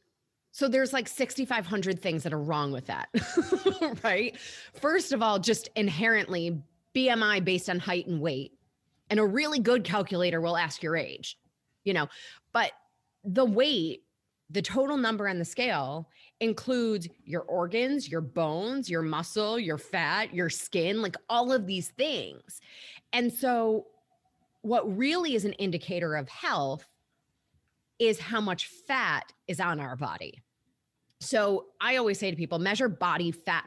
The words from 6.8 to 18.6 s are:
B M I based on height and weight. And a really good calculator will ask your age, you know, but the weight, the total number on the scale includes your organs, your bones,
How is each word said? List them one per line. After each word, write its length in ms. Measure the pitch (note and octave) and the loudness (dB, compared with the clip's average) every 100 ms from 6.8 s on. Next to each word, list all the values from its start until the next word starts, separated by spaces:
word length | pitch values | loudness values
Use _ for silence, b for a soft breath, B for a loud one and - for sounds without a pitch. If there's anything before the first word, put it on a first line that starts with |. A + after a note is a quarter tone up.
| _ | _
B 140 | B3+ C4 | 2 4
M 140 | A#3 | 4
I 180 | G#3+ G3+ | 4 4
based 300 | F3+ F3+ G3+ | 2 0 0
on 80 | F3+ | -2
height 300 | F#3+ F3+ - | -2 -2 -2
and 120 | E3 | -2
weight. 340 | D#3+ C3 C#3 - _ _ _ _ - | -2 -2 -6 -14 _ _ _ _ 0
And 80 | G#3 | 2
a 60 | G#3 | 4
really 340 | A3 D4+ D4 | 2 0 2
good 240 | A3 B3 | 4 4
calculator 580 | F#3 G3+ G3 F3+ F3+ E3 | 2 0 0 0 2 2
will 160 | E3+ E3+ | 0 0
ask 240 | E3 - | 0 -2
your 160 | D#3+ E3 | -2 -2
age, 400 | F#2+ C2+ - - _ _ _ _ | -4 -8 -14 -16 _ _ _ _
you 100 | G3 | -2
know, 160 | F3+ C#3+ B B B _ | 0 -2 B B B _
but 180 | A#3 G3+ - _ _ _ _ | 0 0 -2 _ _ _ _
the 220 | G3+ G3 B3+ | -2 2 4
weight, 580 | G#3 D4 B3 D#3+ - _ _ _ _ - | 4 4 2 0 -4 _ _ _ _ -6
the 120 | F3+ | -4
total 360 | - A#3 C4+ D4 | 0 2 2 2
number 300 | A#3 G#3+ G3+ | 0 0 0
on 100 | F#3 | -2
the 80 | E3 | -2
scale 640 | - B3 E3 C3 D#3 D#3+ b b _ | -2 0 0 -2 -4 -10 b b _
includes 640 | A3+ A3 - B3+ A3+ G#3 E3+ - | -2 0 0 0 2 0 -4 -12
your 200 | - E3 | -6 -6
organs, 680 | - F3 F3 A3+ B3+ C#4+ - | -2 0 0 0 0 0 -2
your 120 | E3 | -4
bones, 680 | D3+ - D#3+ D#3+ | -2 0 0 0